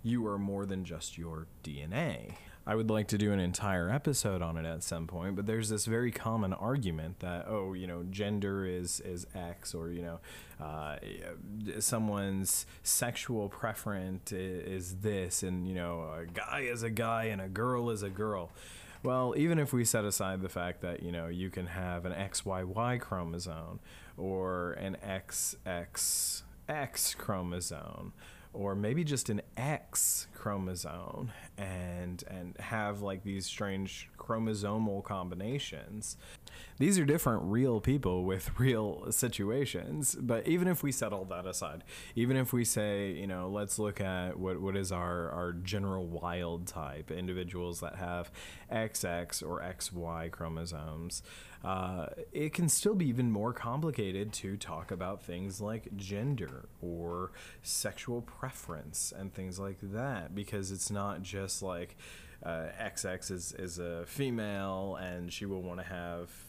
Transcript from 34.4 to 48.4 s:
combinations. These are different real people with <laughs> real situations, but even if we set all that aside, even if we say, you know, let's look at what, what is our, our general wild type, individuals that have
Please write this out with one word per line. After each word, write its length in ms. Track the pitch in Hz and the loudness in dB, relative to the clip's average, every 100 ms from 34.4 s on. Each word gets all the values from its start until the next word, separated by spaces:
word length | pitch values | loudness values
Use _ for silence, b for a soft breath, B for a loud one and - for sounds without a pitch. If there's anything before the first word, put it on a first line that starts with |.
| 110 107 101 110 110 98 | 2 2 2 2 2 2
combinations. 1120 | 98 98 90 87 104 139 - 73 - 107 - - B B B B B B | 0 -2 -2 -2 -2 -2 -2 -6 -8 -8 -8 -8 B B B B B B
These 200 | 143 196 | 6 8
are 60 | |
different 400 | 143 160 - 110 | 8 6 6 4
real 360 | 90 110 135 113 | 6 6 6 6
people 440 | 101 139 110 90 | 6 6 6 4
with 260 | 92 95 - | 4 2 0
<laughs> 40 | - | 4
real 520 | 131 117 107 - 127 | 6 6 4 0 0
situations, 1040 | - 127 - 98 123 131 87 98 151 139 | 2 2 2 2 4 2 0 -2 0 2
but 320 | - 127 113 - | 2 2 2 4
even 220 | 170 180 | 6 6
if 140 | 175 | 4
we 100 | 143 | 2
set 200 | 127 110 | 2 0
all 120 | 98 92 | 0 -2
that 200 | 90 92 | -4 -4
aside, 360 | 87 85 80 - B B | -2 -4 -6 -10 B B
even 220 | - 120 131 | 4 6 6
if 160 | 123 | 6
we 120 | 123 | 4
say, 480 | 117 - 104 101 98 | 4 4 4 4 2
you 140 | 80 98 | 0 -2
know, 220 | 92 92 | -2 0
let's 300 | 101 101 - | 0 0 2
look 220 | 107 101 | 2 2
at 380 | 98 92 90 90 | 0 2 0 0
what, 220 | 92 90 | 0 0
what 160 | 95 98 | 2 2
is 160 | 95 | 2
our, 380 | 90 87 87 82 | 2 2 0 0
our 220 | 82 87 | 0 -2
general 540 | 87 90 101 98 95 90 | -2 0 0 2 0 0
wild 600 | 82 87 87 87 85 87 | -2 0 0 0 -2 -4
type, 440 | - 71 71 80 | -4 -4 -6 -6
individuals 720 | 82 92 92 87 90 87 85 | -4 -2 -2 -2 -2 -2 -2
that 160 | 82 95 | -4 -4
have 340 | 90 87 85 - | -2 -2 -4 -8